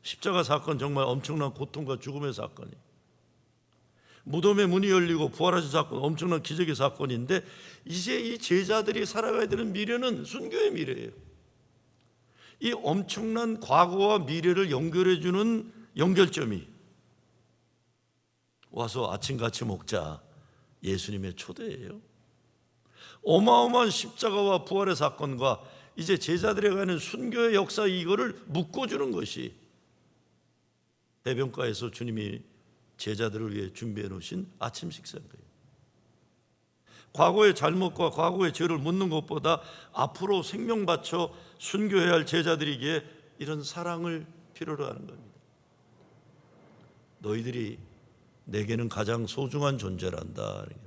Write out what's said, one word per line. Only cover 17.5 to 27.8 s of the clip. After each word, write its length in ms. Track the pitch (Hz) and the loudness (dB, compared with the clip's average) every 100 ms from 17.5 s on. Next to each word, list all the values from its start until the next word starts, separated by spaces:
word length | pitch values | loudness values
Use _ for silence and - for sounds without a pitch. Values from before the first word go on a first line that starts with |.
| _ _ _ _ _ _ _ _ _ _ _ _ | _ _ _ _ _ _ _ _ _ _ _ _
"와서 420 | - 117 98 101 | -6 -4 -2 -4
아침 240 | 95 - 131 | -4 -4 -2
같이 280 | 117 - | -2 -2
먹자." 560 | 117 95 - 104 76 76 - - - _ _ _ | -4 -4 -2 -2 -2 -8 -14 -20 -20 _ _ _
예수님의 520 | 90 98 - 101 95 | -4 -2 -2 -6 -6
초대예요. 680 | 90 - 90 226 131 - 208 _ _ _ _ _ _ _ _ _ _ - - | -8 -12 -10 -10 -10 -12 -16 _ _ _ _ _ _ _ _ _ _ -20 -10
어마어마한 680 | - 165 214 240 240 240 226 | 4 6 8 6 6 4 4
십자가와 720 | - 226 - 226 202 202 185 | 0 -4 -2 0 2 2 2
부활의 320 | 180 196 196 156 | 0 0 0 2
사건과 680 | 143 - 147 131 131 110 - - - - | 0 0 -6 0 2 0 -4 -20 -20 -10
이제 200 | 165 196 | 0 0
제자들에게 580 | - 170 208 208 208 | 2 0 2 2 2
가는 240 | 190 190 170 | 2 0 -2
순교의 560 | - 233 247 240 233 | -4 -6 -4 2 4
역사, 320 | 208 190 - | 4 2 0